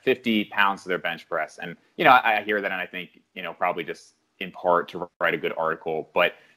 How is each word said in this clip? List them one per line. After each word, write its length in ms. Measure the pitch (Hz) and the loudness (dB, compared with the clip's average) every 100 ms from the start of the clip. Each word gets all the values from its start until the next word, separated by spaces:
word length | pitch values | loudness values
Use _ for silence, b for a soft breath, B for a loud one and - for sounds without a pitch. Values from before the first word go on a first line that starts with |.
fifty 420 | - 127 120 107 | -2 0 0 0
pounds 380 | 101 - 101 95 | 0 0 0 0
to 40 | 90 | -4
their 100 | 90 | -4
bench 300 | 85 82 - | -4 -8 -6
press." 300 | 82 76 - | -6 -6 -8
And, 180 | 87 - _ - | -14 -14 _ 2
you 80 | |
know, 80 | 156 | 6
I, 260 | 127 117 107 | 6 6 0
I 40 | |
hear 180 | 104 107 | 0 -2
that, 80 | 98 | -2
and 80 | 92 | -4
I 60 | 90 | -8
think, 340 | 90 85 _ _ | -10 -14 _ _
you 80 | - | -14
know, 100 | 85 | -12
probably 320 | 82 90 92 | -4 -2 -2
just 300 | 82 82 - _ _ - | -6 -10 -14 _ _ -12
in 120 | 95 | -12
part 360 | - 92 87 - | -4 2 2 2
to 200 | 90 87 - | -8 -10 -4
write 140 | 85 | -2
a 40 | 82 | 0
good 140 | 82 - | -2 -2
article, 500 | 80 80 - 80 76 | -2 -2 -4 -6 -4
but 200 | 92 87 - b | 0 0 0 b